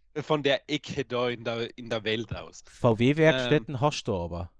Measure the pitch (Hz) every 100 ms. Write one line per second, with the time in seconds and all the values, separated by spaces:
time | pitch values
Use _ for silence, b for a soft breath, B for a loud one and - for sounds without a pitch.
0 | _ - - 156 143 135 - 147 - -
1 | 123 123 123 117 117 117 117 - 117 113
2 | 107 110 107 90 82 - - - 123 110
3 | 120 147 156 135 123 147 123 139 143 -
4 | - 98 85 85 90 -